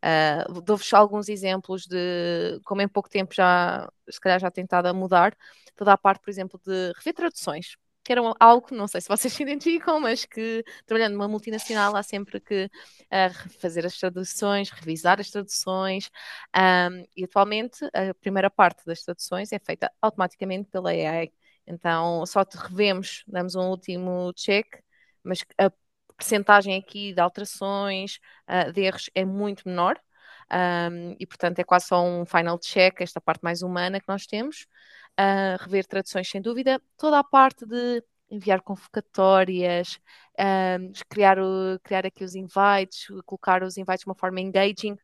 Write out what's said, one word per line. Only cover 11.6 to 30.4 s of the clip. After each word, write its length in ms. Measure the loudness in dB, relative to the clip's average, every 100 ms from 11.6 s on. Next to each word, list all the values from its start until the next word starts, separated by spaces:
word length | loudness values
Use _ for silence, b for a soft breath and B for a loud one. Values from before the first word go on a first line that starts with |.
| -4 0 0 0
há 80 |
sempre 360 | -4 -8 -8 -12
que, 280 | _ -4 -4 B B B B
ah, 180 | 2 2
refazer 580 | 0 -18 _ -6 -4 -6
as 120 | -4
traduções, 720 | -6 -4 -8 -4 -2 -2 -4
revisar 480 | -10 -8 -2 2 2
as 100 | 0
traduções, 800 | -10 -8 -8 -4 -2 -2 -4 -8 B B B B
ahm, 500 | 4 6 6 2 -4 -16 -10
e 80 |
atualmente 640 | -4 2 2 2 -6 -8 -6
a 200 | -4 -4 -4
primeira 340 | -4 0 -2
parte 360 | 4 4 4 -10
das 180 | -10
traduções 480 | -10 -12 -8 -8 -6
é 80 | -10
feita 320 | -8 -6 -6 _
automaticamente 680 | -2 0 -4 _ -8 -8 -8
pela 200 | -6 -4
A 320 | -2 -2 -4
I. 80 | -6 _ _ _ -16
Então, 580 | -8 -2 0 0 -2 -2
só 180 | 0
te 140 | -2 -4
revemos, 680 | -14 -2 0 0 -4 -12 -10
damos 280 | -6 -6 -4
um 140 | -4
último 640 | -4 -8 -8 -6 -4 -6
check, 340 | -8 -2 -2 -2 -12 _ _ _ _
mas 200 | -10 -10 -10 0
a 140 | 0 0 _ _ _ _
percentagem 580 | -4 -2 6 6 6 -6
aqui 380 | -6 -12 -8
de 80 | 0
alterações, 1000 | 0 0 -12 -8 -6 -4 -4 -4 -8 -12 b b _
ah, 240 | -2 -2
de 100 | 0
erros 280 | -2 -2 -6 -4
é 80 | -4
muito 420 | -4 -6 -6 -8
menor, 320 | -2 0 0 _ B B B